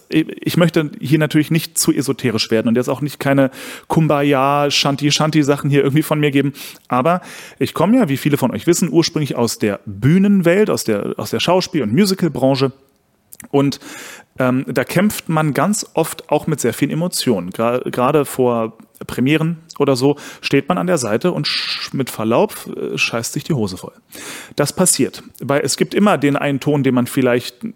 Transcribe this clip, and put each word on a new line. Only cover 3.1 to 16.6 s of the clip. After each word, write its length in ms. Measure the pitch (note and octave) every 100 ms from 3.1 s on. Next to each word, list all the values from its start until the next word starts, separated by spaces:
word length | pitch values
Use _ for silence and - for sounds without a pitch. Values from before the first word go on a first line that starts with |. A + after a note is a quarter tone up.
| -
keine 320 | C#3+ C#3 C3+ - - - -
Kumbaya, 800 | E3 D#3 D3 D3 C3+ C#3 C#3+ C#3+
Shanti, 400 | - D3 C#3 C#3+
Shanti 320 | - D#3 D#3
Sachen 260 | C#3+ C#3 D3
hier 140 | C#3
irgendwie 180 | C#3 D3
von 160 | - D3+
mir 140 | D3
geben. 220 | C#3 C#3 - - - -
Aber 320 | B2 D3+ F3+ - - - -
ich 120 | C#3
komme 260 | - E3+ C4
ja, 100 | F3
wie 80 | C3+
viele 200 | D3+ C#3+
von 140 | B2
euch 160 | F#2+ E3
wissen, 220 | E3+ E3+
ursprünglich 460 | E3 D#3+ D#3 C#3 C#3
aus 240 | A#2 -
der 180 | G#2+ G2 -
Bühnenwelt, 800 | G2 B2+ F#3 G3+ G3 E3+ F#3 G#3+
aus 140 | A2
der, 320 | - G#2 - -
aus 140 | G#2+
der 80 | A2+
Schauspiel- 460 | - F#3 - D#3
und 80 | G#2
Musicalbranche. 800 | C3+ G3+ F#3+ E3+ C3+ C3 C3+ C3+ - _ _ _ _ _ - -
Und, 260 | C#3 C#3 - - - - - - -
ähm, 240 | B2+ B2+ C#3
da 160 | C3
kämpft 460 | B2 F3 G#3 - -
man 260 | D#3+ D#3
ganz 320 | C3+ E3+ G#3 -
oft 360 | - E3 - -
auch 180 | D3 E3
mit 100 |
sehr 160 | D3+